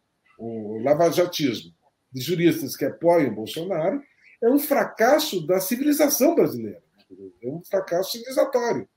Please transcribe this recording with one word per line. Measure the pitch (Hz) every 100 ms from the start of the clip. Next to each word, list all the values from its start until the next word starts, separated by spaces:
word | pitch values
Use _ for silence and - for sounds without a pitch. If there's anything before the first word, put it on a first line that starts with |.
| _ _ _ _
o | 113 113 104 110
lavajatismo, | 123 151 170 170 175 - 143 107 - _ _ _ _
de | 131
juristas | 127 175 170 - 131 -
que |
apoiam | 139 - 165 175 139
Bolsonaro, | 104 110 - 175 180 165 277 - _ _ _
é | 226
um | 285
fracasso | - 254 202 - 220 302 - 190 151
da | 185
civilização | - 240 294 285 294 - 277
brasileira, | 330 160 123 110 95 _ _ _ 92 95 -
é | 120
um | 160
fracasso | - 196 190 170 190
civilizatório. | 240 233 262 277 - - 151 -